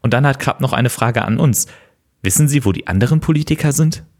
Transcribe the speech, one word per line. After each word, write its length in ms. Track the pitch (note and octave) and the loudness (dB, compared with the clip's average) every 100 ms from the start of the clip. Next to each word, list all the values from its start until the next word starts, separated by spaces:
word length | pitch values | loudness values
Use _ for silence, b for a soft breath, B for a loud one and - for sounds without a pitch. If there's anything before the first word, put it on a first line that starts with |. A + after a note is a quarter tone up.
Und 120 | - | 0
dann 100 | A#2 C#3+ | 2 2
hat 120 | C3+ | 0
Krapp 220 | - - | -2 -2
noch 120 | C3+ | -2
eine 180 | - B2+ | 0 -2
Frage 320 | - A2+ A#2 | 0 -2 0
an 160 | - A2+ | -2 0
uns. 260 | D3 G#2 - B B B _ _ | 2 0 -4 B B B _ _
Wissen 240 | F#2 - D3+ | -4 0 2
Sie, 180 | D3 | 2
wo 60 | G#2 | 0
die 160 | F#2 - | -2 -2
anderen 320 | F2+ A#2+ D#3 | 0 2 2
Politiker 540 | - D#3 D#3 D#3 D#3 | 2 -2 0 -2 -2
sind? 320 | C#3+ D#3+ - - _ | 0 0 -2 -12 _